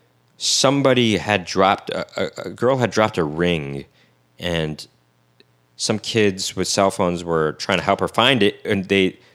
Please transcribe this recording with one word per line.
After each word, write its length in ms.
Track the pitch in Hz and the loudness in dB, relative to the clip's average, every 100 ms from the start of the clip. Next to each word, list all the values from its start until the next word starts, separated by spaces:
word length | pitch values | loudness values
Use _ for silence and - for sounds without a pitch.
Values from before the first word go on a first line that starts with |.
| _ _ _ - | _ _ _ -10
somebody 760 | - - 139 139 135 123 117 98 | -4 0 2 2 4 4 4 2
had 280 | 80 104 | 0 0
dropped 460 | 85 92 95 98 - | 0 2 2 2 -2
a, 160 | 90 - - 95 - | -8 -6 -6 -6 -8
a, 20 | 95 | -12
a 40 | |
girl 260 | 92 117 135 | -2 0 2
had 120 | 117 | 0
dropped 260 | 110 110 101 | 2 0 0
a 80 | |
ring, 600 | 80 76 87 85 69 69 69 _ _ _ _ - | -2 0 0 0 -4 -10 -12 _ _ _ _ -12
and 480 | 90 85 78 73 - _ _ _ _ _ _ _ _ - | -6 -4 -4 -6 -14 _ _ _ _ _ _ _ _ -8
some 220 | - 110 | -4 -4
kids 560 | - 113 104 95 - - | -2 0 2 0 -6 -6
with 120 | 92 | -2
cell 220 | - 98 | 0 0
phones 340 | - 92 87 | 2 -2 -2
were 280 | 87 82 78 | -2 -2 -2
trying 260 | 76 - 92 | -4 -2 0
to 60 | |
help 160 | 80 98 | 0 0
her 80 | 92 | 0
find 340 | - 120 135 | 2 4 4
it, 180 | 101 - | 2 0
and 220 | - 101 92 | -4 -4 0
they, 300 | 98 92 - _ | 2 2 -2 _